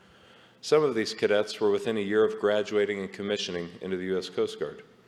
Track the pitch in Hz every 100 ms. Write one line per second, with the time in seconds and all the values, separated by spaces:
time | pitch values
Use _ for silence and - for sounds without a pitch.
0 | _ - - - - _ - 151 147 113
1 | 104 - 104 104 107 - 107 101 107 110
2 | 98 107 107 107 104 107 101 104 101 98
3 | 95 - 101 104 - 87 85 - 92 92
4 | 92 92 - - 110 - 71 - - _